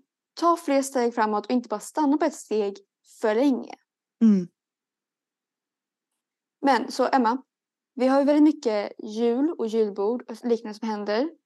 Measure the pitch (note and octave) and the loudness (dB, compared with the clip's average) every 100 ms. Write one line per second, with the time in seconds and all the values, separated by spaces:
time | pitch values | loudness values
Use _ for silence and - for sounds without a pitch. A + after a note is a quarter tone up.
0 | _ _ _ - E4+ E4+ - C#4 C4+ C4+ | _ _ _ -2 0 0 0 -2 0 -2
1 | A#3+ A#3+ G#3+ G#3 G#3+ B3+ A3+ G#3 - - | -2 0 -2 -2 -2 -2 -2 -8 -6 -2
2 | D4 D4 D#4+ - - A3 G3+ G3 _ _ | 0 2 0 -4 -4 -4 -2 -6 _ _
3 | _ - A3 G#3+ C#4+ B3 - - _ _ | _ -4 -2 2 2 0 -4 -18 _ _
4 | _ - A3+ G3+ F3 _ _ _ _ _ | _ 2 4 4 0 _ _ _ _ _
5 | _ _ _ _ _ _ _ _ _ _ | _ _ _ _ _ _ _ _ _ _
6 | _ _ _ _ _ _ C#4 C#4 - - | _ _ _ _ _ _ 0 0 0 -2
7 | B3+ C4 A3+ B3+ - _ _ _ _ - | 0 2 2 0 -6 _ _ _ _ -2
8 | C4 C#4 C#4 D4 D4+ D4+ A#3+ G#3 G3+ - | 2 4 4 6 4 4 -2 -4 -4 -10
9 | A3+ G#3+ A#3 A#3+ D4+ E4+ A3+ A3 G#3+ G3 | -10 -2 0 2 -2 -2 -2 0 0 0
10 | G3+ A#3+ - A3+ B3 A3+ A3+ G#3 A3+ G#3 | -2 -4 -8 -8 -2 -2 -4 -10 -8 -6
11 | G#3 G#3+ D#4 E4 | -4 -2 -4 -8